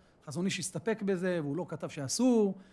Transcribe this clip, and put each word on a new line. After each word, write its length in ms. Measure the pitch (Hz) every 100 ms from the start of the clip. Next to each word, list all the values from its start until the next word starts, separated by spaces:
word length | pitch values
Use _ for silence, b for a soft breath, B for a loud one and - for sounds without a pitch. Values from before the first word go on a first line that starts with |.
| B B
חזון 200 | - 175
איש 140 | 190 -
הסתפק 420 | - - 226 220
בזה, 380 | 196 180 185 175
והוא 140 | 143
לא 100 | 151 185
כתב 180 | 156 165
שאסור, 680 | 151 135 - 254 226 202 190 B